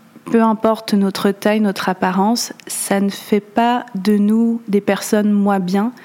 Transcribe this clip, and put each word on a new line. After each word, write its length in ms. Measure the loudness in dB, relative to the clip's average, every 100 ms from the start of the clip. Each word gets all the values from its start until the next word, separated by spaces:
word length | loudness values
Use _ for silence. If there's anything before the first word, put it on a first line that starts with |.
| _ -20 -2
peu 160 | 2
importe 520 | 2 2 0 0 0
notre 380 | 0 0 0 -2
taille, 300 | 0 0 2
notre 280 | 0 -2 -4
apparence, 640 | -2 -2 0 0 0 -4 -12 -12
ça 320 | -10 -2 -2
ne 100 | -2
fait 300 | -4 -2 -2
pas 460 | 0 0 0 0 -4 -4
de 220 | 0 2
nous 440 | 2 2 2 -2 -2
des 140 | -2
personnes 500 | 0 -2 0 0 2
moins 280 | 2 2 0
bien. 340 | 0 -2 -2 -6